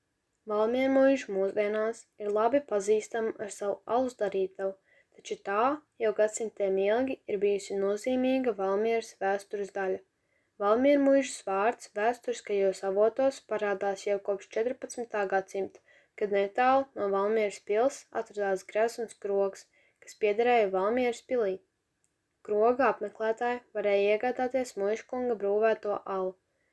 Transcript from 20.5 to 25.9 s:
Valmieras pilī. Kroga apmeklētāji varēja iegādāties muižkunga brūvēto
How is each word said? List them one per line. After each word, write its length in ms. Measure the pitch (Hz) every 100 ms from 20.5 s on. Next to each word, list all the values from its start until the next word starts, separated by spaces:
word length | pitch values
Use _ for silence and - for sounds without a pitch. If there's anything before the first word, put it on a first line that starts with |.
| 240 202
Valmieras 560 | 185 196 247 247 233 -
pilī. 300 | 254 208 190 _ _ _ _ _ _ _ _ -
Kroga 480 | 208 226 247 247
apmeklētāji 720 | 202 208 - 220 226 240 247 -
varēja 400 | 214 208 202 202
iegādāties 680 | 214 247 240 254 262 254 -
muižkunga 640 | 196 220 - 254 247 220
brūvēto 640 | 202 202 220 220 208